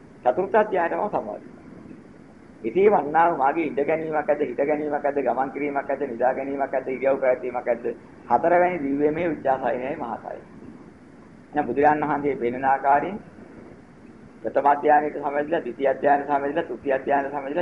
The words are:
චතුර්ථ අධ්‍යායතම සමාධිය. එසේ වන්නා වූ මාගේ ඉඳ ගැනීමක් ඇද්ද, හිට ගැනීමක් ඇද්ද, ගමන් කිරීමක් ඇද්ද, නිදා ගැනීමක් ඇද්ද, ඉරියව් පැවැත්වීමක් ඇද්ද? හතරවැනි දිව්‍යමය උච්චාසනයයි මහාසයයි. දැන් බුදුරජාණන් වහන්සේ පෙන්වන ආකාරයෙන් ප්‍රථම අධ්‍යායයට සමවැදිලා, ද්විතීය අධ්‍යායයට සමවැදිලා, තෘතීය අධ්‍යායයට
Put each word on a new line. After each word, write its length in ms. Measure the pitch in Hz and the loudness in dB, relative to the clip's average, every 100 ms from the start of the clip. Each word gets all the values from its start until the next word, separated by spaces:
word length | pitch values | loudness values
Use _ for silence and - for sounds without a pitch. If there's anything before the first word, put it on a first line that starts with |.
| - - | -20 -4
චතුර්ථ 360 | 123 - 185 214 | -2 0 2 2
අධ්‍යායතම 480 | 214 185 170 170 208 | 2 0 -2 -2 -2
සමාධිය. 440 | 147 107 - - - - - - - - - - - - - | -4 -6 -10 -14 -20 -20 -20 -20 -20 -20 -20 -20 -20 -20 -10
එසේ 260 | 113 175 190 | -2 4 6
වන්නා 380 | 196 143 160 170 | 4 2 4 4
වූ 120 | 160 | 4
මාගේ 280 | 135 160 151 | 2 2 -2
ඉඳ 140 | 123 | -2
ගැනීමක් 360 | 143 160 160 151 147 | 0 0 -2 -2 0
ඇද්ද, 160 | 147 | 0
හිට 200 | 135 120 | 0 -2
ගැනීමක් 440 | 143 151 151 143 143 | 0 0 -2 -2 -2
ඇද්ද, 140 | 143 | 0
ගමන් 320 | 120 120 135 | 0 0 -2
කිරීමක් 260 | 139 143 139 135 | -4 -4 -4 -4
ඇද්ද, 180 | 139 139 | -4 -4
නිදා 280 | 117 123 | 0 0
ගැනීමක් 400 | 131 139 139 135 | 0 -4 -4 -2
ඇද්ද, 140 | 135 131 | -2 -4
ඉරියව් 280 | 127 135 135 | -2 0 2
පැවැත්වීමක් 500 | 131 127 127 120 123 | 2 0 -2 -4 -2
ඇද්ද? 180 | 117 120 - - - - | -2 -2 -8 -14 -14 0
හතරවැනි 520 | 175 165 175 180 180 | 2 4 4 4 0
දිව්‍යමය 440 | 139 139 147 156 175 | -2 0 0 0 -2
උච්චාසනයයි 680 | 151 135 131 127 123 127 160 | -2 -2 0 0 -2 -4 -6
මහාසයයි. 460 | 120 107 - - - - - - - - - - - - - | -8 -8 -10 -14 -16 -20 -20 -20 -20 -20 -20 -20 -20 -20 -8
දැන් 180 | 147 123 | -4 -2
බුදුරජාණන් 360 | 123 147 151 | 2 4 4
වහන්සේ 320 | 151 143 143 127 | 0 0 -2 0
පෙන්වන 300 | 117 127 135 | -2 0 0
ආකාරයෙන් 520 | 135 139 143 160 214 - - - - - - - - - - - - | 2 4 2 2 -8 -12 -20 -20 -20 -20 -20 -20 -20 -20 -20 -20 -12
ප්‍රථම 280 | 113 135 139 | -4 0 2
අධ්‍යායයට 500 | 143 147 147 151 143 | 2 4 4 4 -4
සමවැදිලා, 440 | 147 143 151 160 | -4 -4 -2 -2
ද්විතීය 260 | 120 117 135 | -4 -2 0
අධ්‍යායයට 400 | 131 143 143 139 | 2 2 2 2
සමවැදිලා, 380 | 143 143 156 156 | -2 0 -4 -4
තෘතීය 280 | 120 139 | -6 -2
අධ්‍යායයට 380 | 135 135 139 139 143 135 156 | -2 0 0 0 -6 -6 -4